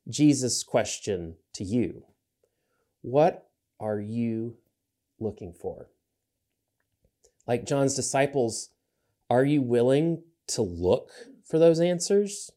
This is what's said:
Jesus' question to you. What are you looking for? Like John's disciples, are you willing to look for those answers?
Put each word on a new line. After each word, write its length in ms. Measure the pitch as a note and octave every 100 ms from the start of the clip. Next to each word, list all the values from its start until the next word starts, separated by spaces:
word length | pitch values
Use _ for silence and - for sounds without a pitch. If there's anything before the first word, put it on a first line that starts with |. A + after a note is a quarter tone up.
| -
Jesus' 540 | A#2+ D3+ C3 B2 -
question 760 | - B2 G#2 - - F#2 E2 D#2+ _
to 100 | -
you. 420 | F#2 A#2+ G2 - - _ _ _ _ _ _ _ _ _
What 400 | - C3+ E3+ - _ _ _ -
are 220 | G#2+ G#2
you 560 | G#2 A#2 A#2 A2+ A#2 A#2 _ _ _ _ _ -
looking 320 | A2 - F2+
for? 380 | E2 F#2 - - _ _ _ _ _ _ _ _ _ _ _ _ _ _ _ -
Like 200 | A#2+ -
John's 280 | C#3+ C#3
disciples, 760 | C#3 A#2 C3+ C#3 C#3 A#2 - - _ _ _ _ _ -
are 160 | B2
you 160 | C#3 D3+
willing 600 | B2 A#2+ B2 C#3 E3 D#3+ - _ -
to 140 | -
look 480 | G2+ E2+ F2+ B2+ - - - -
for 140 | - D#3+
those 200 | E3 E3
answers? 720 | F3 F3 - G3+ G3+ - -